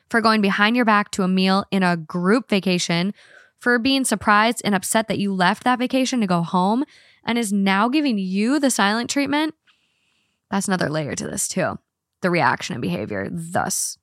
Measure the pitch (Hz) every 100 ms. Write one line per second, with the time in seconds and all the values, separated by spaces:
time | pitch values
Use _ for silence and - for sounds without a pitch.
0 | _ 233 220 220 202 190 208 240 233 208
1 | 208 - 180 185 190 190 - 196 185 175
2 | 156 180 180 233 - 202 185 175 - 170
3 | 185 - - - _ _ 247 240 240 269
4 | 254 208 - 208 220 240 - 196 - 220
5 | 226 196 202 190 180 214 254 247 254 262
6 | 254 254 202 180 165 185 185 233 294 _
7 | _ _ - 233 226 202 196 190 226 294
8 | 285 214 190 190 220 294 277 - 202 220
9 | 233 285 269 285 311 - _ _ _ _
10 | _ _ _ _ _ 196 196 180 - 156
11 | 143 90 - - - 190 139 95 _ _
12 | _ _ 185 175 127 131 - 120 135 170
13 | 104 101 101 170 165 180 - - - -